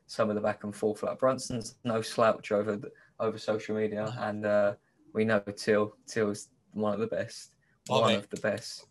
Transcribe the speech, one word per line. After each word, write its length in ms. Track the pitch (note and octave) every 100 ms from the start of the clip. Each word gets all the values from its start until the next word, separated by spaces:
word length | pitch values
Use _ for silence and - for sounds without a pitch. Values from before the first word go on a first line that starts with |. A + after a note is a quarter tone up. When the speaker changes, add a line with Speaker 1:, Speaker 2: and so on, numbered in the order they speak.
| _
Speaker 1:
some 240 | - A2
of 60 | G#2
the 60 |
back 220 | G#2 G#2
and 120 | G#2 G2+
forth. 280 | G#2+ G#2
Like, 160 | - -
Brunson's 560 | C3 C3 - B2 A2 -
no 180 | B2 A2
slouch 500 | A2 - A2+ G#2 -
over 260 | G#2 G#2+ G#2
the, 140 | - - - -
over 180 | A2 G#2+
social 380 | - G#2+ - G#2+
media, 300 | G#2+ G#2 G#2+
Speaker 2:
No. 80 | A#2
Speaker 1:
and, 220 | A2 G#2 G#2
uh, 300 | G#2 G2+ G2+ _ _ -
we 120 | A2 A2
know 140 | G#2+
Till, 580 | G2+ - - G#2+ G#2+ - -
Till's 440 | A#2 G#2 G#2 - _ _
one 220 | G#2 G#2
of 60 | G2+
the 80 | A2+
best. 460 | - A#2 - - _ _ _ -
Speaker 2:
I 40 |
Speaker 1:
One 140 | B2+ A2+
Speaker 2:
mean, 100 | G#2+
Speaker 1:
of 100 | -
the 80 | -
best. 440 | G#2+ G#2 - - -